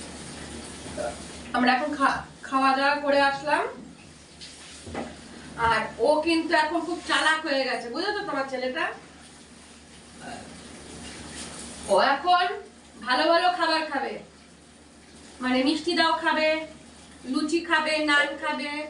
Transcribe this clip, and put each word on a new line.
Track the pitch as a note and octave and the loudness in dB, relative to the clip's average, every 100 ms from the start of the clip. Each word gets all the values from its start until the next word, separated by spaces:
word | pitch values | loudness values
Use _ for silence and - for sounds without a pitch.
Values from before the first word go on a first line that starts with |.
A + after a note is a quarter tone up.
| - - - - - - - - - - - - - - - B3 | -14 -14 -14 -14 -12 -12 -14 -14 -10 -6 -6 -8 -12 -14 -6 2
আমরা | B3 A#3+ | 4 4
এখন | D4+ D4 | 2 2
খা-, | - - - - - | 2 2 -4 -16 -4
খাওয়া | - C4+ C4+ | 2 4 4
দাওয়া | C#4 C#4+ | 2 2
করে | C#4+ C#4+ C#4 | 2 4 4
আসলাম। | C#4 D4+ D#4+ A#4+ - - - - - - - - - - - - - - - - - - - A#3 | 2 0 0 -2 -8 -16 -20 -20 -20 -20 -18 -18 -18 -18 -16 -10 -8 -8 -12 -18 -18 -14 0 2
আর | A3 A3 - C#4 | 2 0 2 4
ও | D4+ E4 | 4 4
কিন্তু | E4 E4 E4 | 2 4 4
এখন | D#4 E4 D#4+ | 4 0 -2
খুব | E4+ - | -6 0
চালাক | C#4 D#4 D#4 D#4+ | 2 4 2 0
হয়ে | C4+ B3+ | 0 0
গেছে, | A#3+ A#3+ | -4 -4
বুঝেছো | C4+ G4+ G#4 D#4 | -4 -2 -4 -4
তোমার | C#4 C4 | -4 -4
ছেলেটা? | B3+ B3+ D#4+ E4+ - - - - - - - - - - - - - - - - - - - - - - - - - - - - - - | -4 -4 -2 -4 -6 -16 -20 -20 -20 -20 -20 -20 -20 -20 -20 -20 -16 -14 -14 -14 -16 -16 -18 -16 -16 -14 -14 -14 -12 -12 -12 -14 -10 2
ও | C#4 C4+ | 4 4
এখন | C#4 F4+ F4+ F4+ - - - - A#3 A3 | 4 4 4 4 -2 -10 -18 -20 -10 -2
ভালো | C4 D#4+ | 2 4
ভালো | E4+ F4+ F4+ | 6 4 2
খাবার | D#4+ D#4+ D4+ | 2 0 0
খাবে, | C4+ - G#3+ - - - - - - - - - - - - | -4 -4 -8 -14 -20 -20 -20 -20 -20 -20 -20 -20 -20 -20 -6
মানে | B3+ B3+ C#4+ | 0 2 2
মিষ্টি | D#4 F4 E4 | 2 2 4
দাও | E4 D#4+ | 4 4
খাবে, | E4 D#4 D#4 D#4 D#4 - - - - - B3+ | 2 2 2 2 -2 -12 -20 -20 -20 -12 -4
লুচি | D4+ D4+ E4+ E4+ | -2 0 0 2
খাবে, | D#4 D#4 D#4 D4+ | 2 2 0 4
নান | C#4+ D4 - | 4 2 -2
খাবে, | D#4 C4 D4 D4+ | -4 -4 -4 -6